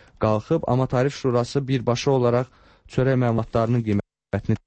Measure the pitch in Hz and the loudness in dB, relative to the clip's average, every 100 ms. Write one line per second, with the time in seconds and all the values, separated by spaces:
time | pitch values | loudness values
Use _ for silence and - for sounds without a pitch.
0 | - - 110 107 - 165 143 123 131 127 | -20 -4 0 0 0 -2 0 0 0 0
1 | 139 - 131 120 120 143 131 135 117 117 | -2 -2 -2 0 0 -4 -2 -2 -2 0
2 | 143 135 120 120 127 _ _ _ - - | 0 2 2 2 -2 _ _ _ -6 -2
3 | 131 127 123 113 110 117 113 123 107 101 | 2 2 2 0 -2 -2 0 0 0 -2
4 | - _ _ 98 - 110 | -4 _ _ -6 -2 -4